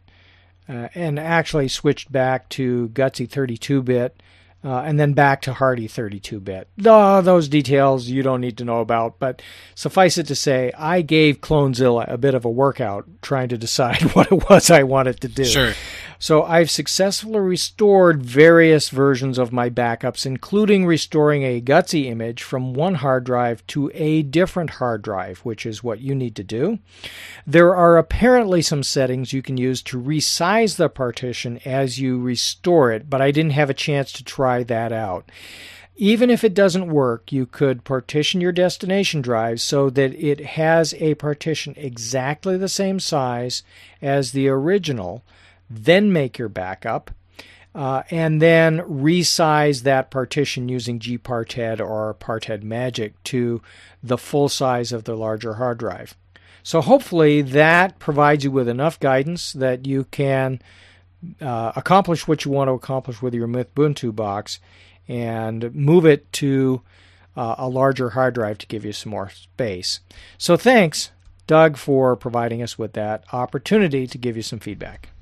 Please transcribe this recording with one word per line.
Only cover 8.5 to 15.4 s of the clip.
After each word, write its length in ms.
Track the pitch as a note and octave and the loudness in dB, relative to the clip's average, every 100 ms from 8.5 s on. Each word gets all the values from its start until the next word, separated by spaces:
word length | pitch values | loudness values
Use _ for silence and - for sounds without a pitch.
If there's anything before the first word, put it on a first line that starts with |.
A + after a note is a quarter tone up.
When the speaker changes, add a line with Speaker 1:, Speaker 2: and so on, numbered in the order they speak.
| A2 | -6
Speaker 1:
to 60 | |
know 160 | A#2+ A#2 | -4 -2
about, 380 | A2+ A#2 A2+ - | 0 0 -2 -4
but 220 | C3 - - - - | -6 -6 -16 -20 -20
suffice 440 | - D3 F#3+ F3+ F3 | -10 -2 4 4 2
it 80 | D3+ | -4
to 80 | |
say, 360 | C#3 D3+ B2+ B2+ - | -4 0 0 0 -4
I 240 | D#3 F3+ | -2 -2
gave 400 | D3+ D#3+ D3+ C3 | 2 4 4 2
Clonezilla 720 | - D3+ C#3 B2 B2+ A#2 - | 0 0 2 2 2 2 -2
a 60 | B2 | 0
bit 160 | C3+ | 0
of 100 | C3 | 0
a 60 | A#2 | -2
workout 560 | A#2+ C#3 - A2 G2+ - - | 0 0 0 -4 -6 -10 -18
trying 260 | - C3+ B2+ | -6 -4 -4
to 100 | A#2+ | -6
decide 440 | A2+ - B2 - | -4 -2 0 0
<laughs> 100 | E3+ | 2
what 160 | F#3+ - | 2 4
it 200 | F#3 - | 2 6
was 200 | F#3+ - | 6 8
I 120 | D#3+ | 6
wanted 380 | C3+ C3+ B2+ A2+ | 6 2 0 -2
to 60 | B2 | -6
do. 160 | A#2+ | -4